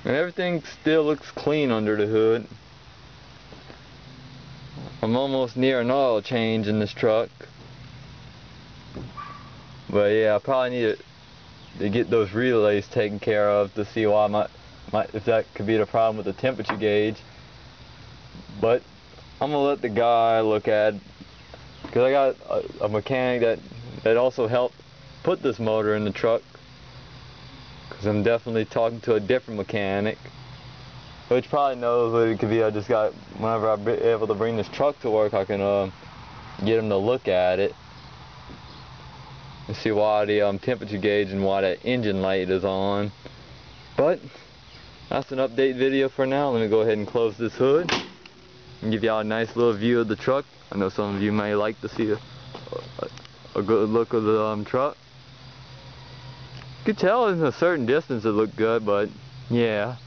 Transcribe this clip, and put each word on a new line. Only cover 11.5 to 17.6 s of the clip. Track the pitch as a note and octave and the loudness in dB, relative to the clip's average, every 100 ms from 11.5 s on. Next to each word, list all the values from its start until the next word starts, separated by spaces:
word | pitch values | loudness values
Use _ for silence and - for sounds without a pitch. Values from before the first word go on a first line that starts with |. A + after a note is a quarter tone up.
| - - - | -20 -20 -6
to | G2+ | -2
get | A2+ A2+ | 0 2
those | A#2 G2+ | 2 2
relays | G#2+ B2+ A#2 G#2 G#2 - | 0 2 4 4 2 0
taken | B2 G#2+ G2+ | -2 -2 -2
care | - G#2 G#2 | 0 2 4
of | G#2 G2+ | 2 0
to | G#2+ | -2
see | G2+ A#2 G#2+ | -4 0 2
why | G#2 G#2 | 4 4
my, | G#2+ - - - - - | 2 -2 -6 -20 -20 -4
my, | G#2+ - | -2 -2
if | A2 | -4
that | A#2 A2+ - - | 0 0 0 -6
could | G#2 | 0
be | A2 | 2
the | G2+ | 2
problem | A2+ A2+ G#2+ | 2 2 0
with | G2 | -6
the | F#2+ | -2
temperature | C3 A#2 G#2 G#2 | -4 -4 -6 -2
gauge. | G#2+ G#2 G#2+ A2 - - - - | 2 2 2 -2 -16 -20 -20 -20